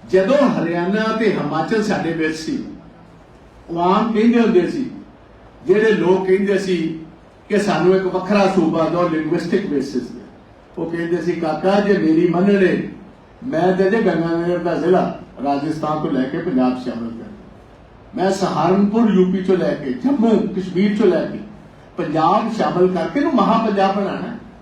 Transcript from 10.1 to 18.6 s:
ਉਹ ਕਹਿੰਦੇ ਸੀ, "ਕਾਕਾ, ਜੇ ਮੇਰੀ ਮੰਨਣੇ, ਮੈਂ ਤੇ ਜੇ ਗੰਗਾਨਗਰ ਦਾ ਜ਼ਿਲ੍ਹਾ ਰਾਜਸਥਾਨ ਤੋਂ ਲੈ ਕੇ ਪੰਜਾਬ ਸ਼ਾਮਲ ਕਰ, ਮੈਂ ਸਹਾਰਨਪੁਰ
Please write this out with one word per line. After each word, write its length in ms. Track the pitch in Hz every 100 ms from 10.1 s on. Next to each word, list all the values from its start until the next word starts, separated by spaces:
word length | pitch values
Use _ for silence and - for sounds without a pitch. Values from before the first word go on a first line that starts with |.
| 120 - - - - - -
ਉਹ 140 | 165
ਕਹਿੰਦੇ 300 | 165 170 170
ਸੀ, 100 | 165
"ਕਾਕਾ, 480 | 165 160 156 185 208
ਜੇ 180 | 196 185
ਮੇਰੀ 300 | 160 160 175
ਮੰਨਣੇ, 600 | 170 202 202 185 143 - - - - - - 123
ਮੈਂ 260 | 156 180
ਤੇ 160 | 180 196
ਜੇ 120 | 220
ਗੰਗਾਨਗਰ 560 | 185 160 165 170 170 175
ਦਾ 180 | 170 160
ਜ਼ਿਲ੍ਹਾ 440 | 160 185 - - - -
ਰਾਜਸਥਾਨ 580 | 135 139 156 147 151 156
ਤੋਂ 100 | 160
ਲੈ 120 | 131
ਕੇ 140 | 127 165
ਪੰਜਾਬ 460 | - 127 127 -
ਸ਼ਾਮਲ 260 | 123 117 117
ਕਰ, 200 | 113 - - - - - - - - - -
ਮੈਂ 160 | 190
ਸਹਾਰਨਪੁਰ 760 | 190 254 143